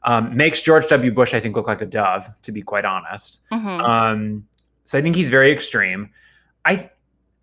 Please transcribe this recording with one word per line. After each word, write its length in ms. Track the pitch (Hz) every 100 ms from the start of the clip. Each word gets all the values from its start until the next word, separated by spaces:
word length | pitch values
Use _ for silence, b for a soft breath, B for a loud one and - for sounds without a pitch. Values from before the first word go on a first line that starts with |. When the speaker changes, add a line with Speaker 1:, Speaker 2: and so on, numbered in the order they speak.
Speaker 1:
Um, 320 | 123 117 113 120
makes 260 | 156 156
George 260 | - 156 156
W. 240 | 143 123
Bush, 220 | 110 120
I 60 | 120
think, 160 | 110 104
look 120 | 107
like 140 | 101
a 40 | -
dove, 440 | 110 98 95 - -
to 80 | -
be 100 | 107
quite 240 | 98 104 101
honest. 560 | 95 82 101 - - _
Speaker 2:
Mm-hmm. 300 | 226 214 175
Speaker 1:
Um, 680 | 123 117 113 107 107 107 104 _ _ _ -
so 120 | 135
I 40 |
think 140 | 156 170
he's 140 | 151
very 220 | 131 135
extreme. 580 | 147 - 117 95 92 104 b b b b b
I, 260 | 156 190 - _ _ _ _ _